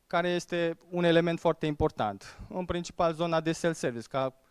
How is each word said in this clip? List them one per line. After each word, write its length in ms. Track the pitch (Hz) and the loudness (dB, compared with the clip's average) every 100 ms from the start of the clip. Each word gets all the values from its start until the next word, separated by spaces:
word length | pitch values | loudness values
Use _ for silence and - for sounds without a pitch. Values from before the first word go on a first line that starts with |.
| - | -4
care 220 | 175 175 | -2 0
este 480 | 175 - 175 170 165 - | -2 -2 -2 -2 -4 -6
un 140 | 175 | 0
element 360 | 175 165 170 165 | 4 6 4 2
foarte 260 | 175 160 156 | 0 0 -2
important. 720 | 147 156 - 110 98 - - - | 0 0 0 -4 -4 -12 -18 -10
În 160 | 185 180 | -8 -4
principal, 480 | 175 170 - 170 | -4 -4 0 0
zona 280 | 156 170 165 | 2 0 0
de 100 | 160 | 0
self-service, 560 | 160 170 160 151 117 - | 0 -2 0 -4 -6 -6
ca 260 | 139 131 - _ | -4 -4 -6 _